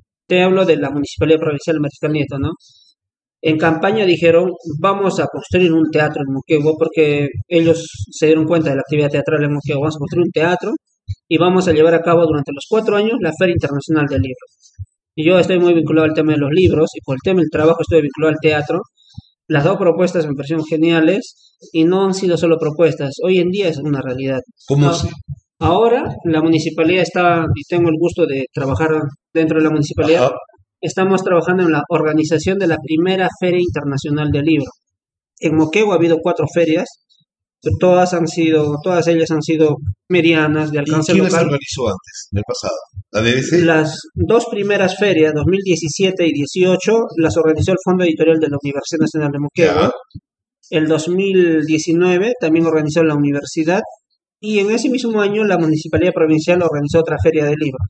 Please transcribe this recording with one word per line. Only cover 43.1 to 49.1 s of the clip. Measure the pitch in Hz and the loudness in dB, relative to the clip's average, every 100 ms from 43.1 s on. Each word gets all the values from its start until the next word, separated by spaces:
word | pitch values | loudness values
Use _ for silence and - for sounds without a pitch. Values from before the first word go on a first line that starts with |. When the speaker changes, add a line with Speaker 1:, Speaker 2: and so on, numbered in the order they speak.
Speaker 2:
¿La | 104 | -2
D | 117 | 0
V | 131 | 0
C? | - 170 | 0 2
Speaker 1:
Las | 165 156 151 - - | 4 2 0 -6 -12
dos | - 165 233 - | -4 0 0 0
primeras | 208 202 202 185 - | -4 -2 0 0 0
ferias, | 202 160 156 | 0 2 2
dos | 147 147 | 2 0
mil | 196 | 0
diecisiete | 190 160 160 - 190 185 | 0 -2 -4 -2 -2 0
y | 165 | -2
dieciocho, | 143 139 185 185 175 202 226 226 165 | -2 -4 0 2 2 2 0 0 -2
las | 160 165 | 0 2
organizó | 156 156 - | 2 2 0
el | 180 | 0
Fondo | 185 185 | 2 2
Editorial | 175 156 160 160 | 0 2 2 4
de | 151 | 0
la | 143 | -2
Universidad | 143 139 - 160 | -6 -8 -6 -2
Nacional | 156 | -2